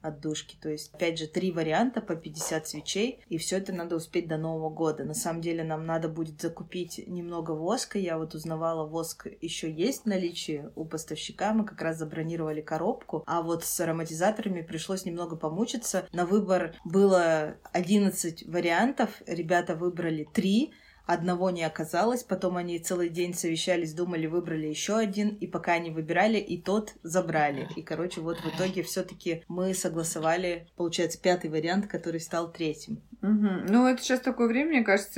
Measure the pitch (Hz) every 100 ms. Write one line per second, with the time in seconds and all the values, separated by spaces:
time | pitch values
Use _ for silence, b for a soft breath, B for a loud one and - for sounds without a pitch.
0 | 156 147 156 156 - - 156 151 - -
1 | 170 160 156 - 185 165 160 160 254 226
2 | - 165 160 156 - 160 - 151 - 190
3 | 240 - - 165 - 185 190 180 170 170
4 | 165 175 165 156 160 160 156 156 160 151
5 | 139 156 170 170 170 165 160 160 160 165
6 | 160 160 156 - 170 165 180 180 170 -
7 | - 180 170 170 160 156 170 247 - 208
8 | 180 160 160 156 160 160 165 160 156 165
9 | 160 - - - 165 - 160 156 220 269
10 | 214 190 170 170 - 147 147 - 160 156
11 | - 151 - - 202 220 214 - 160 160
12 | 156 156 160 165 156 156 156 160 185 254
13 | - 160 - 170 165 165 - - 165 160
14 | 160 160 190 214 208 175 165 160 - 190
15 | 180 170 170 160 156 170 240 240 - 185
16 | 185 175 175 208 190 180 165 - 170 196
17 | 196 185 170 160 151 - - 175 170 208
18 | 196 190 170 160 - 175 170 170 240 269
19 | 220 - - 170 165 175 175 160 180 170
20 | 170 156 151 - 190 208 311 B B B
21 | - 170 180 175 185 175 160 - 160 170
22 | 220 247 - - 185 180 175 170 165 175
23 | 170 165 175 180 170 160 - 170 160 156
24 | 180 165 160 175 165 160 156 151 - 214
25 | 214 196 208 208 165 175 175 170 170 160
26 | 156 170 226 214 - 175 185 214 214 -
27 | 165 175 165 156 147 135 - 165 - 156
28 | 175 175 165 170 165 170 190 190 165 185
29 | 180 - 170 165 - 175 190 185 175 165
30 | 165 160 160 175 180 170 - - 170 165
31 | 160 - 180 180 156 156 165 196 202 165
32 | 170 165 160 170 170 - 156 151 - -
33 | - - 202 214 208 180 185 233 254 254
34 | - 254 262 240 233 240 311 277 220 196
35 | -